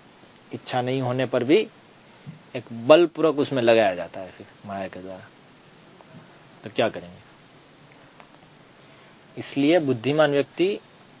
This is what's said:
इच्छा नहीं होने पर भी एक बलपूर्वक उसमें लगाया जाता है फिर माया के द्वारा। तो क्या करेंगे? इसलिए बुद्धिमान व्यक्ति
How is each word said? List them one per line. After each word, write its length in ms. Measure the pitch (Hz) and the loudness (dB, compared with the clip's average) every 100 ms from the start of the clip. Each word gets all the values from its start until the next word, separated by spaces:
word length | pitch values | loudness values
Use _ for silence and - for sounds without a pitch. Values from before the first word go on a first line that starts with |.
| - - - - - | -20 -20 -20 -20 -16
इच्छा 300 | 131 - 127 | -14 -6 -4
नहीं 200 | 123 131 | -2 -2
होने 240 | 127 127 123 | -2 -2 -2
पर 180 | 127 | -2
भी 240 | 120 190 214 - - - - - - - - 127 | 2 2 0 -8 -20 -20 -20 -20 -20 -20 -16 -14
एक 80 | 117 | -12
बलपूर्वक 680 | 117 117 156 170 156 156 143 | -2 4 6 6 2 0 0
उसमें 240 | 135 135 | -2 2
लगाया 320 | 117 113 101 | 4 6 4
जाता 260 | 90 82 - | 0 -6 -12
है 100 | 92 | -16
फिर 160 | - 104 - 104 | -18 -20 -18 -12
माया 220 | 98 95 | -10 -10
के 120 | 92 | -12
द्वारा। 280 | 92 95 104 - - - - - - - - - - - - - | -16 -16 -20 -20 -20 -20 -20 -20 -20 -20 -20 -20 -20 -20 -20 -20
तो 60 | 110 - | -8 -2
क्या 120 | 113 | -2
करेंगे? 300 | 87 87 92 - - - - - - - - - - - - - - - - - - - - - - | -4 -14 -20 -20 -20 -20 -20 -20 -20 -20 -20 -20 -20 -20 -20 -20 -20 -20 -20 -20 -20 -20 -20 -18 -14
इसलिए 400 | - 143 143 175 | -8 0 2 2
बुद्धिमान 520 | 143 127 113 151 147 | 2 -2 0 2 2
व्यक्ति 500 | 143 139 - 185 214 - - - - | 2 -2 -2 -2 -2 -10 -20 -20 -20